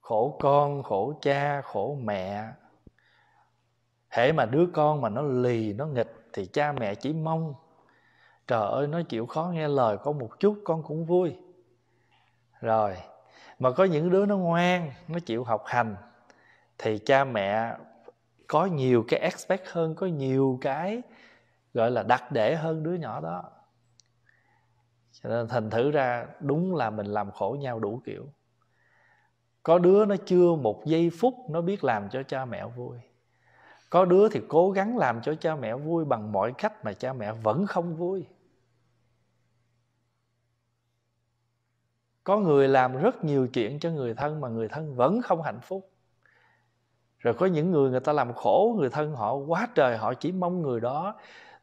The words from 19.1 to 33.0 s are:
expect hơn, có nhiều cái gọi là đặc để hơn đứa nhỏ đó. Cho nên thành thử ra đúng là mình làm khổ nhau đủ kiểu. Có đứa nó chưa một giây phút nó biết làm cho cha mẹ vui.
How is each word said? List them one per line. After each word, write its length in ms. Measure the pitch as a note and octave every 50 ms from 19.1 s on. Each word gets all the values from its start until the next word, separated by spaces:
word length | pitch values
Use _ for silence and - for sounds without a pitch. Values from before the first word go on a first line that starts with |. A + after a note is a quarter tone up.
| D#3 -
expect 480 | C3+ E3 - - - - F#3 F#3+ -
hơn, 280 | - - F3 E3 D#3+ D#3+
có 120 | D#3 F#3+
nhiều 500 | F#3+ E3+ D3 C3+ C3+ C3 C3+ C3+ C3+ C3 B2
cái 400 | C3 C#3+ C#3 D3 E3+ F#3+ G#3+ A#3+ B3+ - - - - - - _ _ _ _ _ _ _ _
gọi 180 | B2 A2 A#2
là 120 | B2 A#2 G2+
đặc 280 | G#2+ B2 B2 - -
để 240 | D3+ B2 G#2+ A2+ D3+
hơn 280 | E3 D3+ E3 D#3+ D#3+ D#3
đứa 100 | D#3+ F3+
nhỏ 280 | F3+ D#3 A#2 G#2+ C#3
đó. 300 | D#3 D#3+ E3+ - - - - _ _ _ _ _ _ _ _ _ _ _ _ _ _ _ _ _ _ _ _ _ _ _ _ _ _ _ _ _ _ _
Cho 180 | _ - - A#2+
nên 180 | A2+ A#2+ A#2+
thành 220 | A2+ B2 B2 G#2+ A2
thử 220 | A2+ A2+ B2 D3
ra 360 | D3 D3+ C3+ B2 B2 A#2+ A#2 - - -
đúng 360 | - C#3 C#3 D#3+ F3 F#3 F#3
là 140 | D#3 B2 A2
mình 160 | G#2+ G#2+ G#2
làm 260 | G2+ G2+ G#2+ G2+ G2+
khổ 260 | G2 - G#2 G2 B2 C#3+
nhau 200 | C#3 B2+ A#2+ A2+
đủ 220 | A2 G2+ G#2+ C3 _
kiểu. 220 | - G#2 F#2+ - C#3+ - _ _ _ _ _ _ _ _ _ _ _ _ _ _ _ _ _ _ _ _ _ _ _ _ _ _
Có 160 | - E3 F3+
đứa 260 | F3 F3+ F#3+ G3+ G#3+
nó 100 | G3+ G3+ F#3+ G3+
chưa 300 | - F#3 F3+ F3+ F3 E3+
một 260 | D#3 B2+ A2 G#2 - -
giây 240 | D3+ D#3+ E3 E3+ E3+ E3 -
phút 140 | - B3 B3+ - - -
nó 120 | D3+ E3+
biết 220 | E3+ F3 G3+ G3 -
làm 260 | C3 A#2 G#2 G2+ G2
cho 140 | - C3 C3+
cha 220 | - C#3+ C3+ C3
mẹ 220 | B2 A2 F#2 G2
vui. 300 | A2 A#2+ B2 A#2+ B2+ B2 A#2+